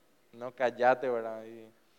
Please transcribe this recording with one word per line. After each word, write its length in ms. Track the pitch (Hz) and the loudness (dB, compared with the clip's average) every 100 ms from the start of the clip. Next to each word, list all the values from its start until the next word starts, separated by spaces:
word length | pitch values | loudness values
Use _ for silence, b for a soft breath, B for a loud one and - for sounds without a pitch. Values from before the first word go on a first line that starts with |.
| _ _ _ | _ _ _
No, 200 | 117 123 | -12 -12
cállate, 560 | - 123 117 123 131 131 | 0 0 4 4 4 2
¿verdad? 360 | 117 113 110 110 | -2 -4 -10 -12
Y 260 | 113 110 _ b | -18 -20 _ b